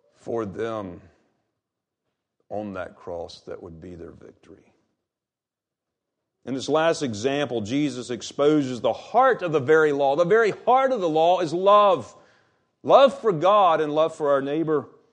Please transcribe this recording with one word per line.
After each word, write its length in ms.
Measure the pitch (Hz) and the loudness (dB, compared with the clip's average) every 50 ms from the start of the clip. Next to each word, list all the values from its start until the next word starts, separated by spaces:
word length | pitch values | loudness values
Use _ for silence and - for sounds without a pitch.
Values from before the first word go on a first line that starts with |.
| _ _ _ | _ _ _
for 300 | _ _ 107 110 117 113 | _ _ -10 -8 -8 -8
them 560 | 98 85 104 110 113 113 110 101 92 87 87 - 87 _ _ _ _ _ _ _ _ _ _ _ _ _ _ _ _ _ _ _ _ _ _ _ _ _ _ _ _ | -8 -8 -10 -8 -8 -8 -10 -10 -12 -14 -18 -20 -20 _ _ _ _ _ _ _ _ _ _ _ _ _ _ _ _ _ _ _ _ _ _ _ _ _ _ _ _
on 260 | 104 101 107 104 95 | -12 -10 -10 -10 -10
that 220 | 92 87 85 - | -12 -12 -12 -14
cross 460 | - - - 87 85 82 80 - - | -18 -16 -14 -12 -12 -12 -14 -16 -20
that 200 | _ 90 101 - | _ -16 -16 -16
would 200 | 101 90 82 80 | -16 -18 -18 -18
be 140 | 78 92 90 | -18 -18 -18
their 160 | 82 82 80 | -16 -18 -18
victory. 520 | 73 - - - - _ _ 80 87 98 _ _ _ _ _ _ _ _ _ _ _ _ _ _ _ _ _ _ _ _ _ _ _ _ _ _ _ _ _ _ _ _ _ _ _ _ _ | -20 -20 -20 -20 -20 _ _ _ -20 -20 _ _ _ _ _ _ _ _ _ _ _ _ _ _ _ _ _ _ _ _ _ _ _ _ _ _ _ _ _ _ _ _ _ _ _ _ _
In 120 | - 127 | -10 -10
this 120 | 131 117 - | -8 -6 -2
last 360 | 143 156 160 165 165 - 151 | -2 0 2 0 0 -2 -4
example, 580 | 131 110 101 107 135 139 143 147 123 123 117 | -8 -8 -4 -4 -4 -2 -2 -4 -4 -6 -8
Jesus 480 | 104 98 127 143 151 143 123 123 117 113 | -6 -4 -4 -4 -4 -4 -6 -8 -10 -10
exposes 720 | 123 110 - - - - 143 147 156 151 143 127 127 113 | -10 -10 -10 -14 -4 0 2 2 4 2 0 -2 -6 -4
the 120 | 101 120 107 | -2 -4 -4
heart 500 | - - - - 226 262 269 226 - 185 | -4 -8 -2 0 2 4 4 2 0 -4
of 80 | 175 | -2
the 80 | 156 156 | -2 -2
very 320 | 127 127 156 160 156 151 | 2 4 4 4 4 2
law. 240 | 143 139 143 139 139 | 2 0 0 0 2
The 100 | 151 175 | 0 2
very 240 | 175 208 226 233 202 180 - - | 2 4 2 2 0 -2 -4 0
heart 260 | - 247 262 269 269 | 2 2 2 2 2
of 80 | 262 220 | 0 0
the 80 | 180 165 | -2 -2
law 320 | 151 156 160 170 180 175 | 0 2 2 4 2 2
is 120 | 180 151 147 | 0 -2 -4
love. 640 | 175 185 196 202 208 208 202 185 160 - - - - _ _ _ _ _ _ _ _ _ _ _ _ | 0 4 6 6 6 6 4 4 2 -2 -10 -18 -20 _ _ _ _ _ _ _ _ _ _ _ _
Love 400 | - 123 170 240 277 269 - - | 0 4 6 6 6 6 4 0
for 100 | - 226 | -2 -2
God 480 | 185 151 156 185 208 208 196 175 160 151 | -2 2 2 2 4 4 4 4 2 2
and 140 | 156 147 147 | 0 -2 0
love 220 | 151 156 165 160 | 0 0 0 -2
for 160 | - 156 143 | -4 0 0
our 100 | 143 135 | 0 0
neighbor. 460 | 135 139 143 160 165 156 156 147 123 - - _ _ _ | 0 -2 -4 -4 -2 0 -2 -2 -2 -6 -14 _ _ _